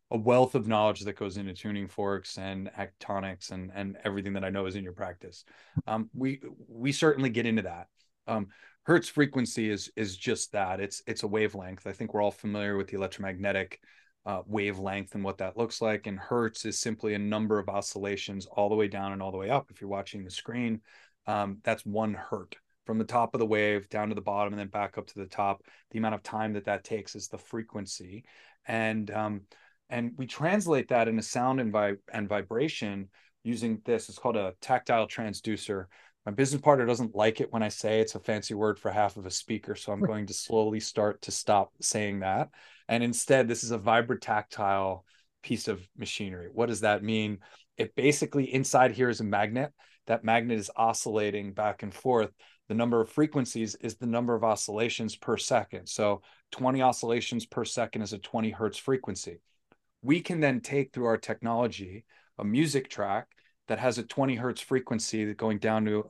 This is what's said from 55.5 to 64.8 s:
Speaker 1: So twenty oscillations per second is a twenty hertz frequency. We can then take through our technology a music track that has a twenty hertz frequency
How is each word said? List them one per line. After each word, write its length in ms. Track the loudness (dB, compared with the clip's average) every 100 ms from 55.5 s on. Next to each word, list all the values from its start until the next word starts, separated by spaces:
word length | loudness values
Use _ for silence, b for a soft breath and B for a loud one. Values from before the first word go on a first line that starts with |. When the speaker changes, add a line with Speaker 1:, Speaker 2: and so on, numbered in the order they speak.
| 2 2 -6 -8
Speaker 1:
So 360 | 0 2 2 -4 b b
twenty 320 | -2 0 4
oscillations 640 | 4 4 2 0 0 -4 -4
per 180 | -4
second 380 | -2 -2 -2 -2
is 100 | -6
a 60 | -6
twenty 320 | -4 -2 -2
hertz 280 | 0 -2 -2
frequency. 600 | -2 -2 -2 -8 -8 -14 _ _ _ _ _ _ 2
We 140 | 2
can 180 | 2 2
then 220 | 4 2
take 320 | 0 0 0
through 140 | 0 2
our 100 | 2
technology 880 | 0 -4 0 2 0 -2 -10 -12 -16 _ _ -6
a 60 |
music 440 | 0 4 4 2 -2
track 380 | -2 0 0 -4 _ _ _ -4
that 140 | 0
has 180 | 0 0
a 60 |
twenty 320 | -2 0 0 2
hertz 240 | -2 -4
frequency 720 | 0 0